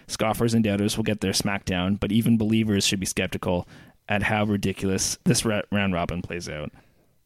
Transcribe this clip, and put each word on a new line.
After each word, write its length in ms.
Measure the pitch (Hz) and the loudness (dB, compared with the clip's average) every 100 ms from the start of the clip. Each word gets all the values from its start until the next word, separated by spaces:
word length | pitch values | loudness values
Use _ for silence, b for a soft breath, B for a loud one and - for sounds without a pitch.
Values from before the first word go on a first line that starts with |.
| b | b
Scoffers 460 | - 113 107 117 | -2 0 2 2
and 100 | 113 | 4
doubters 320 | 107 101 104 110 | 4 2 2 0
will 60 | |
get 180 | 110 104 | -2 0
their 100 | 92 | 0
smackdown, 680 | 98 104 101 - 90 90 101 | 0 0 -2 -2 0 0 0
but 120 | 104 | 0
even 260 | 110 113 113 | 2 4 2
believers 480 | 107 110 110 101 - | 2 2 2 2 2
should 140 | 101 | 0
be 60 | 95 | -2
skeptical 600 | - 92 - - 90 - B B B - | -2 -4 -2 -2 -2 -2 B B B -4
at 140 | 104 | -2
how 200 | 104 104 107 | 0 0 2
ridiculous 720 | 101 98 95 98 95 - - | 0 -2 -2 -2 0 -2 -2
this 200 | - 120 117 | 0 0 0
ra-, 160 | 104 - | -2 -2
round 220 | 101 98 | 0 0
robin 280 | 87 85 85 | 0 -2 -4
plays 260 | - 87 87 | -6 -8 -8
out." 240 | 76 73 - b b b _ | -8 -10 -14 b b b _